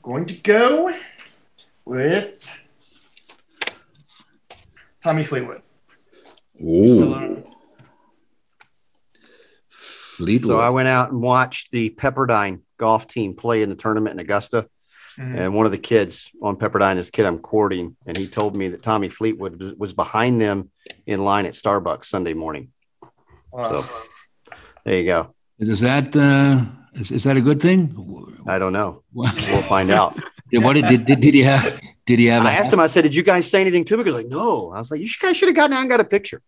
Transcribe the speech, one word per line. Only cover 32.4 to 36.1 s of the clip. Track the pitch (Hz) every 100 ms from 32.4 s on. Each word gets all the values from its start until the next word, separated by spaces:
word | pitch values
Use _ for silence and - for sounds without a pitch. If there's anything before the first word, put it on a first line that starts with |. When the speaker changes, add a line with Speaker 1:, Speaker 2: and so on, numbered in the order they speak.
Speaker 3:
I | 113
Speaker 2:
a |
Speaker 3:
asked | 156
Speaker 2:
half | 208
Speaker 3:
him, | 190
I |
said, | 160 180
"Did | 156
you | 147
guys | 180 180 165
say | 196
anything | 190 175
to | 165
him?" | 220
He |
goes | 202
like, | 123 117
"No." | 143 226 143 87
I | 95
was | 123
like, | 151
You | 220
sh-, | -
guys | 370
should | 349 381
have |
gotten | 320 294
out | 269
and | 262
got | 240
a |
picture. | 202